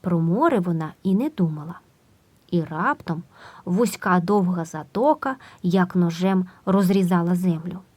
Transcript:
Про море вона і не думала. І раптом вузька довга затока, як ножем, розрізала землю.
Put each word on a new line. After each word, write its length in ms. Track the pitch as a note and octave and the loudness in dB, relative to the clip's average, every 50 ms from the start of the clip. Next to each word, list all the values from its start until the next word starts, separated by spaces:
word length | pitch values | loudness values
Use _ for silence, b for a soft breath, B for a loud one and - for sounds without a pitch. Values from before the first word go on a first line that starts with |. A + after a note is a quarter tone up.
Про 180 | - F#3 F3 E3 | -2 0 0 0
море 400 | E3 E3 F3 A3+ D4+ E4+ D4 G#3 | 0 0 0 2 2 2 2 0
вона 340 | F3 F3+ E3+ D#3+ D#3 D#3 - _ _ | 0 0 -2 -4 -4 -8 -12 _ _
і 120 | G3 F#3+ | 0 0
не 140 | G3+ C4 D#4 | 0 0 -2
думала. 500 | - - F3+ D#3+ D#3 D3+ D3 D#3+ F3 - _ _ _ _ _ _ _ _ _ _ _ _ _ _ | -2 -2 -2 -2 -2 -8 -12 -14 -16 -16 _ _ _ _ _ _ _ _ _ _ _ _ _ _
І 100 | - F3 | -2 -2
раптом 640 | D#3 D3+ D#3 D#3 F#3+ B3+ D4 - - - E3 D#3+ E3+ B B B B B B B B | -2 -2 -4 -2 -2 -2 -2 -4 -6 -6 -6 -6 -8 B B B B B B B B
вузька 540 | - F3 G3 A#3+ G3+ - - - G3+ F3+ F3+ | -2 0 0 0 0 -2 -4 0 2 2 2
довга 460 | E3 F3 G#3 G#3 F#3 F3 F3+ F3+ D#3+ | 2 2 2 2 2 0 -2 -2 -6
затока, 720 | D#3+ - D#3 D3 - _ G3 B3+ D4 D4+ D4+ - C4+ C4 B B B B B - | -6 -8 -12 -12 -8 _ 0 2 2 2 2 -2 -6 -6 B B B B B -2
як 320 | F3+ E3+ F#3+ F3+ F#3 - | 0 2 2 2 2 2
ножем, 500 | F#3 F3 E3+ E3 E3 F3+ F#3+ F#3+ F#3+ F#3 F#3 B B B | 0 0 0 0 0 0 0 2 0 -2 -4 B B B
розрізала 720 | - F#3+ G3 G3 F3+ G3 G3 F#3+ F3 F#3 F3 E3+ F3 F#3 | 0 2 4 4 4 2 2 2 2 2 0 2 0 0
землю. 440 | F3 F#3 F#3 E3 D#3+ D#3+ F3 - F#3+ - _ _ | 0 2 0 0 0 -4 -10 -12 -12 -16 _ _